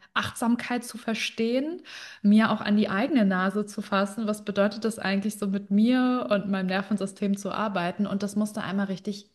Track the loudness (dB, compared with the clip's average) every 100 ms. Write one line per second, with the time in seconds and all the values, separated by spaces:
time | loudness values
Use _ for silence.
0 | -6 -4 -4 -2 0 0 0 -6 -6 -10
1 | -6 -4 -4 -2 0 0 -2 -6 -12 -18
2 | -18 0 6 6 6 2 2 2 2 0
3 | 2 4 4 2 0 0 -4 -6 -2 0
4 | 0 -2 -4 -4 -2 0 0 0 -4 -2
5 | -2 0 -2 -4 -4 -4 0 4 4 4
6 | 2 0 0 0 0 -2 0 0 0 -2
7 | -2 -2 -2 0 -2 -4 -2 -2 -2 -2
8 | -2 -2 -2 -2 -2 -4 -4 -2 -2 -4
9 | -6 -8 -10